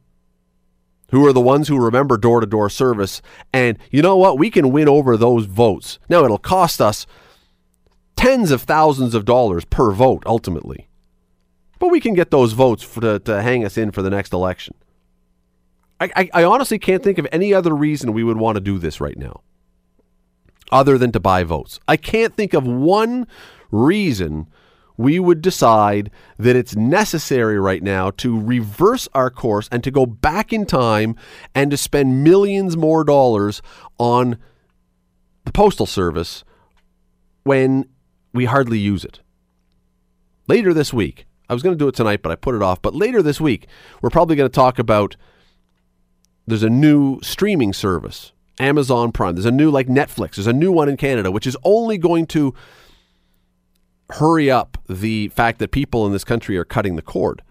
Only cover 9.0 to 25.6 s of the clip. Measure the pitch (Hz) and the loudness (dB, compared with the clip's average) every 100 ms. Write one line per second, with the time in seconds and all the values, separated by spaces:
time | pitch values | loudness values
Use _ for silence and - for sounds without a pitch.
9 | 123 113 104 123 113 85 - - 113 95 | -2 -2 2 2 2 -2 -4 0 0 2
10 | 131 98 - 113 95 80 - 69 - _ | 2 2 -2 -4 -4 -8 -10 -16 -20 _
11 | _ _ _ _ _ _ _ - 359 339 | _ _ _ _ _ _ _ -4 0 0
12 | 233 175 165 143 120 110 131 107 - 113 | 0 0 2 2 2 2 2 0 -6 -4
13 | 113 104 - 101 117 127 101 113 110 101 | -2 -2 -2 -2 0 -2 -2 -4 -4 -4
14 | 95 98 - 90 92 90 - - _ _ | -4 -4 -4 -4 -4 -6 -14 -20 _ _
15 | _ _ _ _ _ _ _ _ _ - | _ _ _ _ _ _ _ _ _ -8
16 | 185 185 190 175 170 254 262 226 - 185 | -4 -2 0 2 4 4 0 -2 0 0
17 | 202 185 143 165 202 190 170 147 151 143 | 0 -2 -2 -2 2 2 2 0 0 -2
18 | 127 110 113 110 110 104 98 95 80 - | -4 -2 -2 0 -2 -2 -4 -4 -6 -6
19 | 71 - 69 - _ _ _ _ _ _ | -8 -10 -14 -16 _ _ _ _ _ _
20 | _ _ _ _ _ _ _ 127 139 131 | _ _ _ _ _ _ _ 4 4 4
21 | 123 107 95 92 82 78 - - - 160 | 2 0 0 0 0 -6 -8 -8 -2 -2
22 | - 220 226 - 196 160 127 123 156 208 | -2 -2 -2 -4 -2 -2 -2 0 0 2
23 | 226 247 240 - - - _ 104 139 208 | 0 -4 -8 -14 -20 -20 _ 0 2 2
24 | 185 95 78 78 78 _ _ _ _ - | 0 -2 -4 -8 -12 _ _ _ _ -2
25 | 127 175 175 160 180 - | 0 2 2 0 -2 2